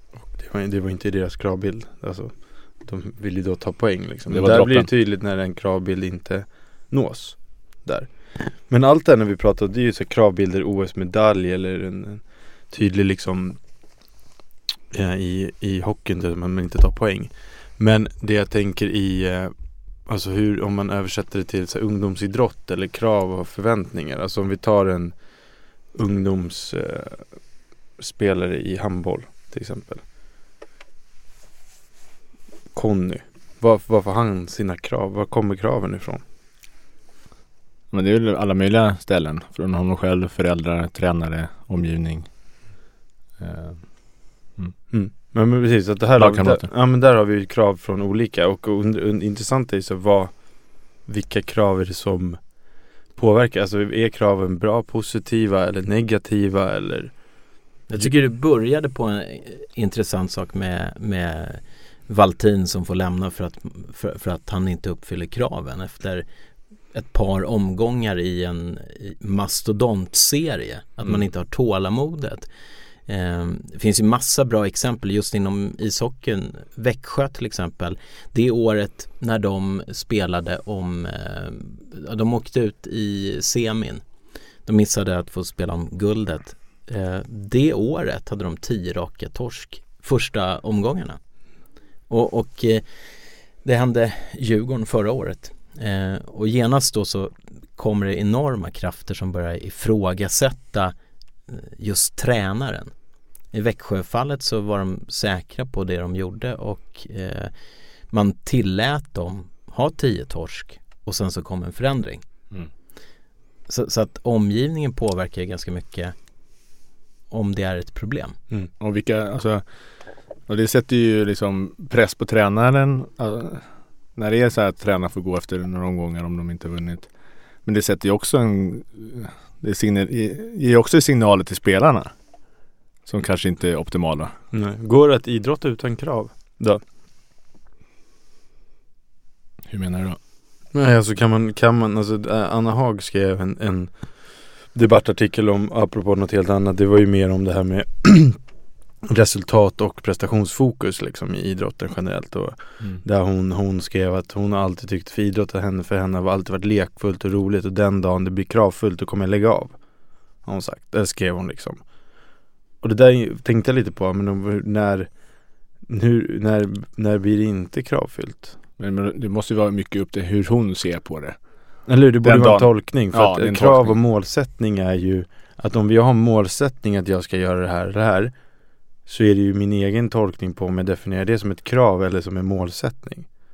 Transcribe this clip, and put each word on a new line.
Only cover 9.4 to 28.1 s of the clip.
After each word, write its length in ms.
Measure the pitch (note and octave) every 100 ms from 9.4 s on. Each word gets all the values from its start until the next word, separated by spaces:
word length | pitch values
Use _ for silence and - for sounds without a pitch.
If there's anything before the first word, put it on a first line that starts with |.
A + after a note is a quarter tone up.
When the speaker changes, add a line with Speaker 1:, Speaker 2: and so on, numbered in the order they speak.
| G#2+ G2 G2+
Speaker 1:
det 120 | A2
är 20 |
ju 100 | A#2+
så 60 | G2
här 40 | G2
kravbilder, 560 | - G#2+ F#2 F#2+ F#2+
O 180 | F2 G2
S-medalj 680 | F#2+ - F2+ G#2 G#2+ G2 F2+
eller 260 | F#2 F#2 F#2
en, 240 | F#2+ F#2+
en 160 | G#2 G#2 - - - - -
tydlig 340 | - G2+ F#2+
liksom, 540 | G2 F#2+ - F#2 F#2 - - - - - - - - - - - - - -
eh, 200 | - F#2+
i, 360 | F#2+ F2+ F#2 F#2+ -
i 200 | G#2 F#2+
hockeyn 400 | F2 G#2+ - F2
där 140 | F2+
man 240 | E2+ F2 F#2
inte 200 | F2+ F#2+
tar 120 | F#2+
poäng. 400 | - A2 G2 A2 - - - - -
Men 320 | G#2+ G#2+ G#2+ -
det 140 | G#2+
jag 160 | G#2+ G2+
tänker 360 | G#2+ G2+ F#2 G#2
i, 420 | G#2 G2 F#2 F#2
eh, 140 | F2+ F#2 - - - - - -
alltså 240 | G#2+ F#2+
hur, 320 | F#2+ G#2+ G2+
om 120 | G2+
man 160 | G2+ G2+
översätter 480 | G2+ F#2+ G#2+ F#2+ G2
det 60 |
till 220 | F#2 G2 F2+
så 120 | -
här 60 | G#2+
ungdomsidrott 840 | G#2 G2+ F#2 G2+ A2 A#2+ - -
eller 160 | F#2 F#2+
krav 460 | - A2+ G#2 F#2
och 160 | F#2 F2
förväntningar. 720 | - G#2 A2 F2+ E2+ D2+ C2+
Alltså 220 | F#2 -
om 80 | G2
vi 80 | G2
tar 300 | - G#2 F#2+
en 260 | F2+ E2+ - - - - - - - -
ungdoms, 840 | - G2+ G2+ F#2+ F#2+ F2 - -
eh, 280 | G1+ - - - - - - - - - - - -
spelare 600 | -